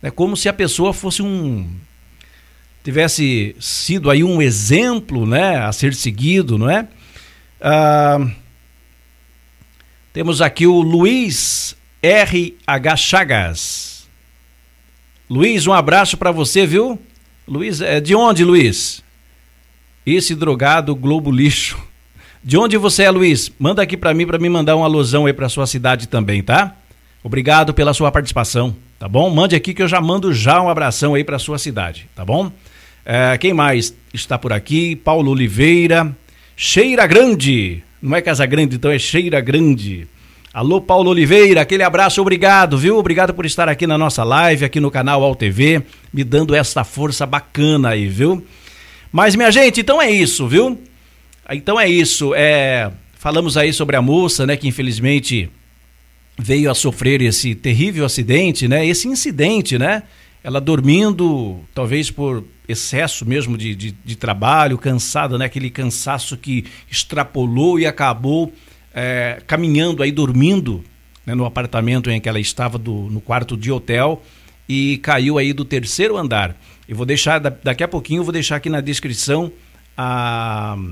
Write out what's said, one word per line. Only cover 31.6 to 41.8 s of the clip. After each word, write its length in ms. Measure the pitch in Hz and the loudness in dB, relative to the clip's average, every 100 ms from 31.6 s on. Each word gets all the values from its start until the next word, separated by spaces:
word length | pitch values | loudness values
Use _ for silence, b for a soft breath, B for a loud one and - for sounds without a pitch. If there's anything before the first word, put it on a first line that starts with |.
| 151 107 87 82 - | -6 -6 -8 -10 -18
tá 80 | - | -12
bom? 300 | 92 139 190 - b b b b - | -2 -2 -2 -8 b b b b -4
É, 300 | 120 127 123 | 0 2 2
quem 160 | 185 | 0
mais 400 | 170 147 127 113 - _ | 2 2 2 -2 -10 _
está 260 | - - 123 | -14 -6 -6
por 140 | 120 | -2
aqui? 420 | 104 - 151 170 | -4 -2 -2 -2
Paulo 360 | 160 - 160 139 | -4 0 2 2
Oliveira. 840 | 135 123 98 151 175 170 165 160 139 _ b b | 0 0 2 4 6 4 2 2 -6 _ b b
Cheira 520 | - - 185 254 247 190 | -8 0 2 4 4 6
Grande. 760 | 202 254 202 135 127 95 85 - _ | 6 6 4 2 0 -2 -6 -14 _
Não 140 | 131 | -2
é 60 | 165 | -2
Casa 240 | 170 143 | 0 0
Grande, 320 | 131 147 147 123 | 2 4 2 0
então 140 | 143 | 0
é 80 | 139 | 0
Cheira 420 | - 156 175 151 | 0 -2 0 -2
Grande. 680 | 120 143 160 127 104 90 82 - b b b | 0 2 4 2 -2 -10 -14 -20 b b b
Alô, 280 | - 123 190 | -4 0 0
Paulo 300 | 190 185 180 | 2 2 4
Oliveira, 520 | 180 147 196 202 175 | 2 6 6 8 6
aquele 200 | 147 190 | 4 2